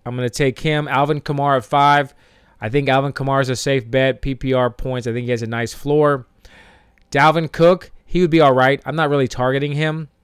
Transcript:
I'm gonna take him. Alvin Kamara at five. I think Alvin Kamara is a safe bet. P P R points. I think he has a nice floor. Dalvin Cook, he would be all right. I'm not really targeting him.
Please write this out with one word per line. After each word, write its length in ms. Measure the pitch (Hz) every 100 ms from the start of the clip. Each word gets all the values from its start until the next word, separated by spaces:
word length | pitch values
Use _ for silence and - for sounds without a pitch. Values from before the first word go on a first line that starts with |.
| 120
I'm 80 |
gonna 160 | 123 123
take 300 | - 139 123
him. 260 | 160 151 147
Alvin 340 | 135 143 147
Kamara 380 | - 143 143 135
at 60 |
five. 500 | - 143 143 143 139 _ _ _ _ -
I 80 | 110
think 200 | 143 139
Alvin 240 | 135 139
Kamara 300 | - 135 135
is 60 | 131
a 60 | 123
safe 340 | 143 135 113
bet. 320 | 131 135 120
P 120 | 139 135
P 160 | 131
R 180 | 131 123
points. 380 | 113 131 127 117
I 40 |
think 120 | 117
he 60 | 120
has 100 | 120
a 60 | 113
nice 260 | 117 117
floor. 520 | - - 151 147 139 123 _ - - - _ _ _ _
Dalvin 400 | 139 151 156 160
Cook, 400 | - 165 185 - - -
he 140 | 175
would 100 | 175
be 100 | 160
all 140 | 143
right. 260 | 131 131 139 -
I'm 100 | 151
not 140 | 151
really 180 | 143 131
targeting 440 | - 127 135 143
him. 360 | 147 156 156 151 _